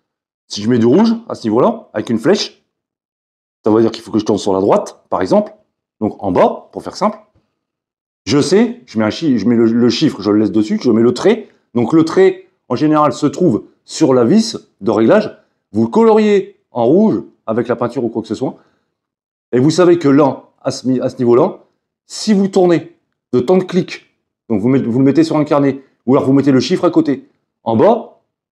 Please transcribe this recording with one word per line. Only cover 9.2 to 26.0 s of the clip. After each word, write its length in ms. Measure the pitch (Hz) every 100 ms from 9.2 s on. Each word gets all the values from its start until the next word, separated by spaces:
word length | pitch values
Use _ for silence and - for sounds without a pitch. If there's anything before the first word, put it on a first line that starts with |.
| 165 123
je 80 | 98
mets 80 | 117
le, 100 | 117
le 240 | 117 120
chiffre, 320 | 117 156 -
je 80 | 98
le 80 | 104
laisse 120 | 107
dessus, 280 | 107 107 208
je 100 | 139
mets 100 | 110
le 120 | 117
trait. 340 | 120 180 226 - _ _
Donc 200 | 120 120
le 120 | 160 160
trait 400 | - 190 185 - _ _
en 60 | 120
général, 380 | 151 151 151
se 120 | - 147
trouve 400 | - 180 104 - _ _
sur 280 | - 156
la 120 | 127 117
vis 320 | 202 226 - - _
de 100 | 101
réglage. 460 | 104 113 196 185 - _ _ _
Vous 120 | 104
le 60 | 113
coloriez 720 | 196 226 220 214 202 196 _ _
en 140 | 123 117
rouge 380 | 170 220 110 - _ -
avec 220 | 113 120
la 80 | 117
peinture 280 | 120 135
ou 60 | 117
quoi 120 | 117
que 60 | 107
ce 80 | 104
soit. 220 | 135 - _ _ _ _ _ _ _ _ _
Et 80 | 120
vous 120 | 139
savez 260 | 156 175 170
que 100 | 139
là, 340 | 135 143 127 - _
à 100 | 135
ce 160 | - 123
mi-, 120 | 127
à 100 | 120
ce 80 | -
niveau-là, 420 | 120 120 180 - _ _ _ _ _
si 280 | - -
vous 140 | 202 196
tournez 500 | 196 180 165 - _ _ _ _
de 60 | 123
tant 180 | 127 185
de 60 |
clics, 500 | 185 175 165 - _ _ _ _ _
donc 120 | 110
vous 80 | 110
met-, 120 | 135
vous 180 | 117 117
le 60 | 135
mettez 180 | 139
sur 140 | 160 156
un 80 | 147
carnet, 380 | 147 139 135 - _